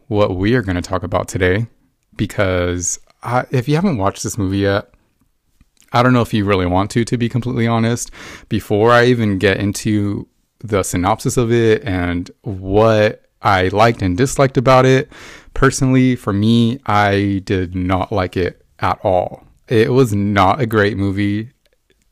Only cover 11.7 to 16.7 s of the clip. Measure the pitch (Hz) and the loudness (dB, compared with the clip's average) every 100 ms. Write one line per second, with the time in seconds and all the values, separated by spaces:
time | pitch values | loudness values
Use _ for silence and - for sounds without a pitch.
11.7 | 110 - 92 87 87 - - - 95 95 | 0 -2 -4 -2 -4 -8 -12 -12 -10 0
12.7 | 101 110 107 107 - _ _ 113 95 92 | 2 4 4 2 -2 _ _ 0 2 2
13.7 | 98 117 113 95 90 135 - 135 135 127 | 2 2 2 -2 0 -2 2 0 2 4
14.7 | 131 131 131 - - - - - - 139 | 4 6 2 0 -14 -20 -20 -10 0 0
15.7 | - 131 131 127 123 107 101 107 117 113 | 2 2 4 2 0 -2 0 2 4 2